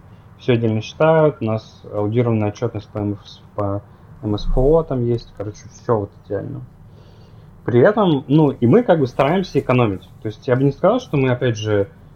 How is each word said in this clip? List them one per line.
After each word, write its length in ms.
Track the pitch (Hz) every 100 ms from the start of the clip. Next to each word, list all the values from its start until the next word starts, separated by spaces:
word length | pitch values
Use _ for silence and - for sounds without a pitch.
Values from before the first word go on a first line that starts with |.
| - - - -
все 140 | -
отдельно 280 | 117 117 110
считают, 560 | - - 156 160 151 -
у 40 | 110
нас 360 | 113 - - -
аудированная 560 | 104 104 117 117 110 104
отчетность 380 | - 120 104 -
по 80 | 107
М 140 | 104
Ф, 60 | 98 - - - -
по 260 | 101 101 - - - -
М 140 | 107 104
С 80 | -
Ф 100 | 127
О 240 | 135 165
там 200 | 156 131 120
есть, 280 | 117 - -
короче, 300 | 104 - -
все 300 | - - 110
вот 100 | 98 - -
идеально. 360 | 101 - 123 127 - - - - - - - - - -
При 140 | 120
этом, 420 | 170 220 190 139 131
ну, 220 | 151 147
и 140 | 123 117
мы 160 | 208
как 180 | 240 165
бы 80 | 123
стараемся 520 | - 135 190 185 143
экономить. 500 | - 127 113 95 - -
То 40 | 110
есть 180 | - -
я 80 | 127
бы 80 |
не 80 | 139
сказал, 280 | 135 180 247
что 180 | - 143
мы, 120 | 131
опять 260 | 123 127 107
же, 320 | 107 104 98 - -